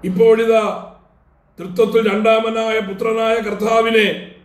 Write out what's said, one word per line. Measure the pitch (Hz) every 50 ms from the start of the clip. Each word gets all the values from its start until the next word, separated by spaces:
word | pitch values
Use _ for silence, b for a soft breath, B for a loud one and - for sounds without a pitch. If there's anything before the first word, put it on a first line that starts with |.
| -
ഇപ്പോഴിതാ | 185 185 202 226 226 226 220 226 226 226 220 214 202 202 - - - - _ _ _ _ _ _ _ _ _ _ _ _ _
തൃത്വത്തിൽ | 170 185 180 - 233 202 - 226 220 214 196
രണ്ടാമനായ | 214 214 220 226 220 226 226 226 226 226 220 220 220
പുത്രനായ | 214 190 196 190 233 226 220 226 226 226 226
കർത്താവിനെ | 233 214 208 202 185 208 220 226 226 226 226 226 220 214 190 160 - - - - - _